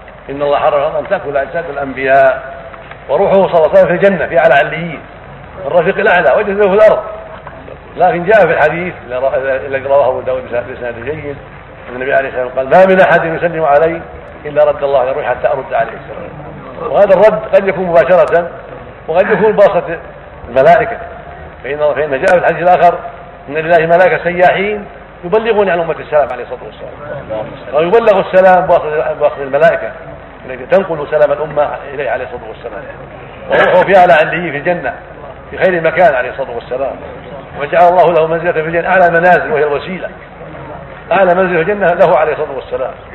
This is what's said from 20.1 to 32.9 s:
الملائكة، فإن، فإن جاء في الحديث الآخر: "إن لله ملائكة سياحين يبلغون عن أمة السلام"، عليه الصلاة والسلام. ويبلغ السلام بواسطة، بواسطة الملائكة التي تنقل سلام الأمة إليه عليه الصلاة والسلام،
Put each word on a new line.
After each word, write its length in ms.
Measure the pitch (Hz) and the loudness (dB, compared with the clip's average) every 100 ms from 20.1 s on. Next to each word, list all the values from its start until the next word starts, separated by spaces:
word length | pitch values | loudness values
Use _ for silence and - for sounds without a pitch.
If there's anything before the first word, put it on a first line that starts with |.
| - - - - | -20 -20 -18 -4
الملائكة، 480 | 123 147 170 156 - - - - - - - | 2 6 6 2 -6 -12 -16 -18 -18 -18 -14
فإن، 140 | 123 147 | -8 -2
فإن 340 | 151 131 151 | 0 0 -2
جاء 160 | 135 185 | 0 2
في 100 | 175 | 2
الحديث 320 | 156 165 175 | 2 0 2
الآخر: 280 | 175 175 175 - - - - - | 4 4 2 -6 -16 -20 -18 -10
"إن 40 | |
لله 320 | 151 160 170 160 | -6 2 2 4
ملائكة 380 | 170 185 151 | 4 4 2
سياحين 640 | 170 180 180 135 202 208 196 - - - | -2 2 2 2 -2 -6 -10 -18 -20 -14
يبلغون 460 | 175 214 226 208 196 | -2 -2 0 0 0
عن 100 | 170 | 0
أمة 160 | 160 143 | -2 -6
السلام"، 280 | 131 151 127 | -2 0 0
عليه 120 | 123 | -4
الصلاة 160 | 120 123 107 | -10 -12 -14
والسلام. 800 | - - - - - - 110 - - - | -16 -16 -16 -14 -12 -10 -10 -10 -14 -4
ويبلغ 460 | 139 170 226 220 190 | 0 2 4 4 2
السلام 480 | 165 190 185 180 165 | 2 4 6 6 4
بواسطة، 460 | 170 151 151 156 | 2 0 -4 -4
بواسطة 280 | 147 147 135 | 0 -2 -2
الملائكة 480 | 139 139 165 131 113 - - - - - 127 | -4 2 4 2 -4 -12 -16 -18 -20 -18 -16
التي 200 | 127 127 | -12 0
تنقل 420 | 180 170 160 147 | 0 0 -6 -2
سلام 200 | 151 147 | 2 2
الأمة 380 | 147 156 147 139 120 135 | 0 -4 -2 -2 -4 -10
إليه 160 | 139 131 | -8 -4
عليه 160 | 123 127 | -6 -6
الصلاة 240 | 120 113 | -12 -14
والسلام، 340 | 107 117 101 - | -14 -14 -14 -14